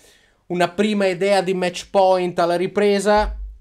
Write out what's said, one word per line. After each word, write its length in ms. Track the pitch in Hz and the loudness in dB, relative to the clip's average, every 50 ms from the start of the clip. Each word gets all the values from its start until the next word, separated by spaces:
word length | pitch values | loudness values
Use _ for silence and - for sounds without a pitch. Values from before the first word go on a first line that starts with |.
| _ - _ _ _ _ _ _ _ | _ -20 _ _ _ _ _ _ _
una 220 | - 175 175 175 170 | -8 -2 0 0 0
prima 380 | - - 208 214 214 202 196 | 0 -2 -2 -2 0 0 0
idea 360 | 190 185 170 196 202 202 190 | 0 0 0 0 0 2 0
di 120 | 180 185 190 | 0 0 -2
match 340 | 185 185 180 180 - - - | -2 -2 -4 -6 -8 -14 -2
point 460 | - 196 190 185 185 185 180 180 170 180 | 0 2 4 4 4 2 0 -2 -2 -2
alla 160 | 170 170 175 | 0 0 0
ripresa 840 | 175 185 190 190 202 202 202 202 196 185 208 208 214 208 - - - - - - - | -2 -2 -2 -2 0 2 2 2 2 2 2 2 2 2 -2 -6 -10 -12 -14 -16 -18